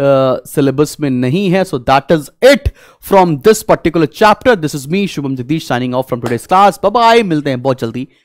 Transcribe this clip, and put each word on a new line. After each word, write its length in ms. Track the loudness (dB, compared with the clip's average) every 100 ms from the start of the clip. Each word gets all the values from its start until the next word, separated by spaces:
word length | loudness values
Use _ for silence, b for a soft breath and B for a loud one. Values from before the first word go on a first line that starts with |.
| 0 2 2 -2 -4
सिलेबस 500 | -2 -2 0 -2 -2
में 100 | -4
नहीं 400 | -2 -2 -2 0
है। 140 | 0
So 100 | -2
that 440 | -4 0 0 2 -2
is 360 | -2 2 4
it 140 | 4 0 b b b 0
from 140 | 2 2 2
this 260 | 2 2
particular 440 | 0 -2 0 -2 -4 2
chapter। 340 | 2 2 0 0
This 200 | -2 -8
is 100 | -6
me, 220 | -4 -4
Shubham 280 | -6 -6 -8
Jagdish, 260 | -4 -6
signing 320 | -4 -4 -2
off 120 | -4 -4
from 120 | -6
today's 240 | -4 -6 0
class। 360 | 2 2 0
Bye 120 | -2 2
bye, 260 | 4 4
मिलते 280 | 2 -4 -4
हैं 120 | -4
बहुत 180 | -2 -4
जल्दी 280 | -6 -8 -12 _